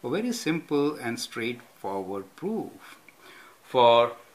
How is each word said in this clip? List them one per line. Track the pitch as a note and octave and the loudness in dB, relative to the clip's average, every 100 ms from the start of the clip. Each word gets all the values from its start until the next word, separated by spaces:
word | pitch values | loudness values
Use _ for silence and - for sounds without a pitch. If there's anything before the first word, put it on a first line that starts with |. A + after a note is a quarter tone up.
a | B2 | -4
very | E3+ A#3+ | -4 -4
simple | A3+ D#3 E3 - D3 C#3+ | -4 -4 -4 -2 0 0
and | D3 A#2+ A#2+ | -4 -8 -8
straightforward | - A#2+ A#2 A#2+ - _ F#2+ G2 F#2 G2 G2 - | -8 -6 -6 -8 -14 _ -8 -6 -6 -8 -10 -10
proof | F3 A3 - - - - - _ - - - _ | -6 -6 -8 -14 -20 -20 -20 _ -20 -20 -20 _
for | - B2+ A#2+ A#2 A#2 - - | -2 6 8 8 4 -2 -20